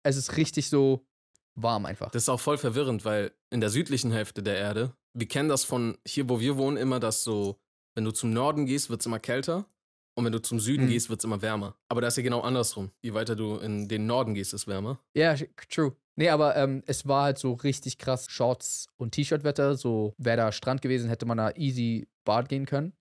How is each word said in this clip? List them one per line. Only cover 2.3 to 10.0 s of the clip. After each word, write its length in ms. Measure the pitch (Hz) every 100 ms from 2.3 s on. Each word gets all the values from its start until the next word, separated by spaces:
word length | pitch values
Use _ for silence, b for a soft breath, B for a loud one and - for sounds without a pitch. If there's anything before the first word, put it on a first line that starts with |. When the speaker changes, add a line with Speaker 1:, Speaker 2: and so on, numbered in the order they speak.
| 127
Speaker 2:
voll 180 | 147 147
verwirrend, 460 | 127 123 135 107 107
weil 260 | 107 101 - _
in 80 | 123
der 80 | 107
südlichen 420 | 117 170 131 120
Hälfte 300 | 110 104 -
der 160 | 101 98
Erde, 380 | 104 107 127 - _
wir 140 | 120 110
kennen 220 | 139 151
das 160 | 135 -
von 320 | 127 117 - -
hier, 220 | 143 127
wo 100 | 120
wir 180 | 127 135
wohnen, 200 | 135 135
immer, 220 | 131 127
dass 240 | 113 -
so, 360 | 117 104 101 - _ _ _ 113
wenn 100 | 110
du 60 |
zum 200 | - 117
Norden 340 | 113 143 151 135
gehst, 240 | 143 -
wird's 160 | 110 120
immer 140 | 113
kälter 460 | - 127 147 175 202 _ _ _